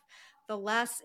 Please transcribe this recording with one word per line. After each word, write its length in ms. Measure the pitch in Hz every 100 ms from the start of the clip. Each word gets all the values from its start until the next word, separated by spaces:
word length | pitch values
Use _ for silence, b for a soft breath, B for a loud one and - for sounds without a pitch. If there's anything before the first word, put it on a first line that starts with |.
| _ B B B -
the 120 | 208
less 420 | 202 226 233 -